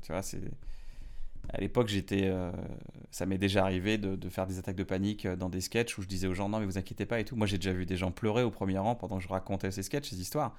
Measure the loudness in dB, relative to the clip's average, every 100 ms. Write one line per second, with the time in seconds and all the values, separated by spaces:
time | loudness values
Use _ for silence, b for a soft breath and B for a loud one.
0 | -4 -4 -2 -4 -6 -6 b b b b
1 | b b b b -4 -2 2 4 4 2
2 | 2 2 4 2 -2 -4 -6 -10 -12 -14
3 | -12 -4 0 2 4 6 4 4 2 2
4 | 0 -2 -2 -2 -2 -2 -4 -2 0 2
5 | 2 0 -2 -2 -2 -2 0 0 0 -2
6 | -4 0 2 2 0 0 0 -2 -4 -4
7 | 0 0 0 2 2 2 2 0 0 0
8 | 0 2 2 4 4 2 2 2 2 0
9 | -2 -4 0 -2 0 -2 0 -2 -2 -2
10 | -2 -6 -2 -2 -2